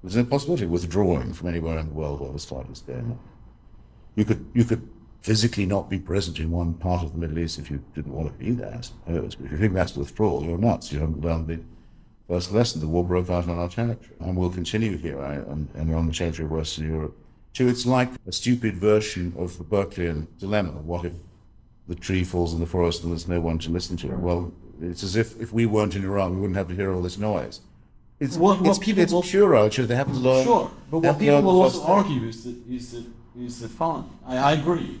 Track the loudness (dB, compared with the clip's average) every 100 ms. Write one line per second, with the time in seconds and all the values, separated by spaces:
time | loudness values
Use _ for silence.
0 | -2 0 2 0 0 -2 0 0 0 2
1 | 4 2 -2 -6 -4 -4 -2 -4 -4 -4
2 | -6 -6 -8 -10 -8 -10 -10 -14 -12 -8
3 | -8 -8 -12 -20 -20 -20 -20 -20 -20 -20
4 | -8 0 2 0 0 2 2 2 -4 -20
5 | -20 -14 0 2 2 0 0 0 -2 -6
6 | -2 -2 -2 -4 -2 -2 -2 -2 -2 0
7 | -2 -6 -6 -4 -4 -6 -8 -8 -8 -10
8 | -8 -6 -6 -6 -4 -4 -4 -10 -12 -14
9 | -4 -4 -4 -10 -8 0 2 2 0 -2
10 | -8 0 0 2 -2 0 2 2 -2 -2
11 | -2 -2 -2 -2 -2 -6 -10 -20 -20 -20
12 | -20 _ -4 -4 0 2 2 0 -2 0
13 | 2 0 2 -2 -2 -4 -4 -2 -4 -4
14 | -10 -10 -4 -2 -2 -2 -4 -2 -2 -2
15 | -6 -6 -6 -8 -6 -8 -8 -4 -2 0
16 | 0 0 -4 -2 -4 -4 -4 -6 -4 -4
17 | -6 -10 -20 _ -18 0 2 2 2 2
18 | 2 -4 -8 -4 0 0 0 2 4 4
19 | 2 -4 -6 -4 -8 -8 -2 0 0 -2
20 | -2 -2 -6 -10 -2 0 -2 -6 -6 -4
21 | -4 -8 -16 -20 -20 -20 _ _ -12 -10
22 | -2 0 0 0 0 0 -2 2 2 0
23 | -4 -6 -2 -2 0 -2 -2 -4 -4 -6
24 | -6 -4 0 -2 -4 -12 -20 -10 -10 -6
25 | -2 0 -2 -4 -6 0 2 4 2 0
26 | -2 0 0 0 -2 -2 -4 -2 -2 -2
27 | -4 -2 -2 -2 -4 -12 -20 -20 -20 -20
28 | _ _ -4 4 4 6 4 4 2 4
29 | 4 4 2 6 8 8 6 4 0 2
30 | 0 2 4 6 6 4 4 -8 -4 2
31 | 2 4 6 8 8 8 6 4 4 4
32 | 4 0 -4 -8 -12 -12 -10 -10 -10 -12
33 | -14 -18 -20 -12 -12 -10 -12 -4 -4 -4
34 | -10 -16 -6 2 4 4 2 0 -2 -10